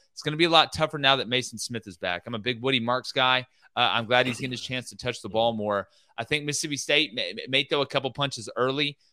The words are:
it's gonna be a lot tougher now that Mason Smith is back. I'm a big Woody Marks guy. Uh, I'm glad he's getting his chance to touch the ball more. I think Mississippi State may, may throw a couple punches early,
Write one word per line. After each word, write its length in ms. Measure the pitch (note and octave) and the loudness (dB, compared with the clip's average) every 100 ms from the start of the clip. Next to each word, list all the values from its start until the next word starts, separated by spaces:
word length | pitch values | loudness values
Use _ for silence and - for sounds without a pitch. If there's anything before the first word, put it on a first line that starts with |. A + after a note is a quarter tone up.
| _ | _
it's 100 | - | -8
gonna 160 | D3+ D3+ | -6 2
be 60 | |
a 60 | E3+ | 6
lot 240 | D#3+ B2+ | 6 6
tougher 260 | - D#3 D#3 | 2 -2 2
now 160 | C#3 C3+ | 4 4
that 140 | G#2+ | 2
Mason 280 | B2+ B2 A2 | -2 -2 -6
Smith 300 | - A#2+ G#2 | -6 -6 -8
is 100 | F2 | -8
back. 260 | F#2+ F2+ - | -4 -4 -4
I'm 80 | A#2 | -6
a 40 | |
big 220 | A2+ A#2 | -4 -2
Woody 180 | B2+ C3+ | 0 0
Marks 320 | A2+ B2+ - | 2 -2 -2
guy. 360 | C#3 B2+ B2+ B2+ _ _ A2+ | 0 2 2 -2 _ _ 0
Uh, 140 | A#2+ | 2
I'm 140 | G#2+ A2 | 2 2
glad 220 | B2 B2+ | 4 4
he's 100 | A#2 | 0
getting 120 | C3+ | -6
his 100 | A#2+ | -8
chance 280 | - B2+ A#2+ | -6 -8 -8
to 80 | G2+ | -8
touch 240 | B2+ A#2 | -6 -6
the 80 | G#2+ | -4
ball 240 | A2 A#2 | 2 2
more. 340 | A2 G#2 G2+ F#2+ _ _ - | 2 -2 -2 -4 _ _ -10
I 100 | A#2 | -4
think 200 | D3+ D3 | -2 -2
Mississippi 320 | C#3+ D#3 C#3 | -4 -4 -6
State 380 | - D3 C#3+ A#2+ | 2 2 2 -2
may, 180 | F2+ G#2 - | -6 -6 -2
may 160 | C3+ | 0
throw 180 | C#3 D3 | 2 0
a 60 | C3+ | 2
couple 240 | C#3+ B2+ | 0 -2
punches 400 | A#2+ C#3 - A2 - | -2 -4 -4 -8 0
early, 420 | B2+ C3+ D3 C#3+ _ | 0 2 -2 -4 _